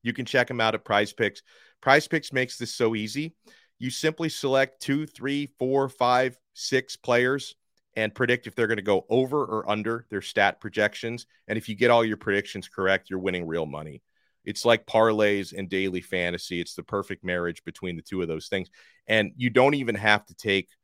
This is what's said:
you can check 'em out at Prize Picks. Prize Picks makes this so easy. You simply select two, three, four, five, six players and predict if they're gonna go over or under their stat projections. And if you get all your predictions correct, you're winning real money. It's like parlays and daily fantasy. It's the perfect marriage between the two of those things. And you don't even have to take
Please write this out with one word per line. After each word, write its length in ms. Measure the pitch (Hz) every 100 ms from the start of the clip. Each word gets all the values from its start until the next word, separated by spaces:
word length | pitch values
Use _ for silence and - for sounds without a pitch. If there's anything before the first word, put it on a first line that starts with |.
you 120 | 117
can 120 | 117 120
check 240 | 131 123
'em 100 | 120
out 140 | 110
at 100 | 110
Prize 300 | - 104 107
Picks. 300 | - 104 - _ _ _ _
Prize 280 | 131 139 -
Picks 260 | 160 -
makes 240 | 135 127 -
this 160 | 117
so 220 | - 117 113
easy. 400 | 107 127 160 _ _ _ _ _
You 140 | 127
simply 380 | - 156 156 165
select 520 | - 139 135 135 _
two, 240 | - 139 156
three, 400 | - 135 143 143 _
four, 280 | 131 139 135
five, 460 | - 123 123 131 123 _ -
six 400 | - 131 131 -
players 600 | - 120 127 139 - - _ _ _ -
and 200 | 107 -
predict 320 | 123 123 110
if 80 | -
they're 100 | 110
gonna 160 | 110
go 240 | 101 98 -
over 340 | 120 131 147 120
or 240 | 110 -
under 380 | 104 107 117 -
their 140 | 101
stat 360 | - - 101 -
projections. 680 | 104 107 104 - 117 117 - _ -
And 80 | 107
if 140 | -
you 60 | 101
get 160 | 120
all 120 | 117
your 140 | 113 104
predictions 500 | - 101 101 101 -
correct, 440 | - 95 95 -
you're 80 | 95
winning 260 | 92 90 82
real 220 | 85 78
money. 340 | 73 78 65 _ _ _ _
It's 220 | - 104 120
like 220 | 113 -
parlays 680 | 113 113 107 104 101 90 92
and 140 | 95
daily 320 | 95 95 90
fantasy. 580 | - 90 87 87 - 87
It's 120 | 85
the 80 | -
perfect 420 | - 101 - -
marriage 400 | 92 90 87 82
between 320 | - - 92 82
the 60 |
two 220 | - 95
of 40 | 82
those 200 | 80 -
things. 220 | 98 90 _ - _ -
And 280 | 110 104 -
you 160 | 123
don't 240 | 120 135 147
even 200 | 120 104
have 300 | 107 104 _
to 80 |
take 360 | - 107 98 - _